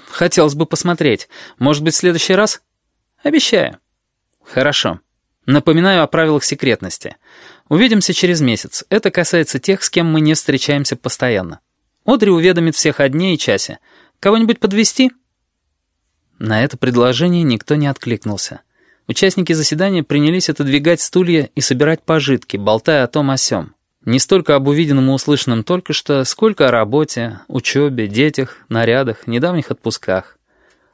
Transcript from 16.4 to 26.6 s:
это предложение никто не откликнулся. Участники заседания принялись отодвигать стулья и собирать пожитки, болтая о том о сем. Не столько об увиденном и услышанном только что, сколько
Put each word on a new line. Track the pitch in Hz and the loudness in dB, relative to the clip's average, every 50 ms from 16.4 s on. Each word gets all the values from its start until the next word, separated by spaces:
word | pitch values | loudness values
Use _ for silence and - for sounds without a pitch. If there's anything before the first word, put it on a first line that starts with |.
| - 110 110 110 123 | -4 -2 0 0 0
это | - - | 0 -2
предложение | - - 127 120 120 120 127 123 135 170 180 175 175 165 | -2 -2 0 2 4 4 2 2 2 0 0 2 2 2
никто | 143 117 107 - - 151 | 0 0 -2 -2 -2 0
не | 151 147 143 | 0 0 -2
откликнулся. | 135 - - 117 117 107 - 110 104 92 - - - - _ _ _ _ _ _ _ _ _ - | -2 -4 -4 -6 -6 -4 -4 -6 -6 -6 -8 -10 -10 -14 _ _ _ _ _ _ _ _ _ -8
Участники | 120 - 196 190 185 196 180 - 165 | -4 0 0 0 2 0 -2 0 0
заседания | 156 151 - 151 151 190 202 190 175 143 | 0 0 -2 -2 0 0 0 0 -2 -2
принялись | - 147 143 147 151 175 185 175 - | 0 0 0 2 2 0 0 -2 -2
отодвигать | 190 - 147 135 135 147 147 165 170 156 | -2 -2 -2 0 0 0 2 2 0 0
стулья | - - - 185 185 175 175 156 139 - - | 0 -2 0 0 2 2 2 0 0 0 -4
и | 139 | -4
собирать | 131 - 135 123 147 151 160 156 _ | -2 -2 0 2 2 0 0 -2 _
пожитки, | - 160 156 139 135 135 117 - - - | 0 0 0 2 0 -2 -2 -2 -6 -10
болтая | 101 101 107 107 113 - - 160 143 127 | -6 -2 0 0 0 0 0 2 2 0
о | 120 | 0
том | - 147 139 135 | 0 -2 0 0
о | 135 | 0
сем. | 127 - - 127 95 78 - _ _ _ _ _ _ - | -2 -2 -2 -4 -4 -6 -8 _ _ _ _ _ _ -4
Не | 113 117 131 | -2 0 0
столько | - - 196 185 160 - 147 | 2 2 2 0 2 2 2
об | 139 135 | 2 2
увиденном | 139 147 156 170 147 143 135 131 131 | 2 0 0 2 2 2 2 2 2
и | 135 | 0
услышанном | 127 - - 147 135 - 131 120 113 107 | 0 0 0 0 0 0 -2 -2 -2 -2
только | - 180 180 - - 151 | -2 -4 -4 -4 -6 -8
что, | - - - 147 139 131 | -8 -4 -2 -2 -2 -2
сколько | - - - 220 220 202 - | -2 -2 0 0 0 2 2